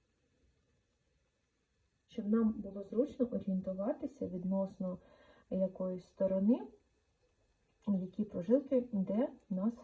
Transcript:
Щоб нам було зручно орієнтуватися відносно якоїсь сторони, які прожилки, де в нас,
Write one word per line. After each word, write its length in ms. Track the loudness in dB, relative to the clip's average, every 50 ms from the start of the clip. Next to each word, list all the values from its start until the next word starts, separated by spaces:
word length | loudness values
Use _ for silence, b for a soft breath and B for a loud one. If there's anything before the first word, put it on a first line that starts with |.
| _ _ _ _ _ _ _ _ _ _ _ _ _ _ _ _ _ _ _ _ _ _ _ _ _ _ _ _ _ _ _ _ _ _ _ _ _ _ _ _ _
Щоб 220 | _ -8 -6 0 2
нам 220 | 4 4 4 4
було 320 | 2 0 -6 -8 -8 -10 -10
зручно 420 | -4 0 0 0 0 2 -2 0
орієнтуватися 1000 | 0 0 -4 -2 0 -2 -2 -2 -2 -4 -2 -2 -2 -2 -4 -6 -10 -8 -6 -8
відносно 720 | -6 -6 -4 -2 0 0 0 0 -2 -4 -6 -4 -4 -4 -8 b b b b b b b b b b
якоїсь 560 | -2 0 0 0 -2 -4 -4 -4 -4 -6 -10
сторони, 640 | -12 _ 0 0 2 2 4 4 4 4 4 2 -10 -16 -20 _ _ _ _ _ _ _ _ _ _ _ _ _ _ _ _ _ _ _ _ -2
які 360 | 0 0 0 0 -4 -4 -4 -4
прожилки, 600 | -4 -2 -4 2 4 4 4 4 2 0 0 0 0
де 380 | -2 -2 0 2 2 2 2 0 -2 -10 _ -6
в 40 | -4
нас, 200 | 0 0 -2 -2 -4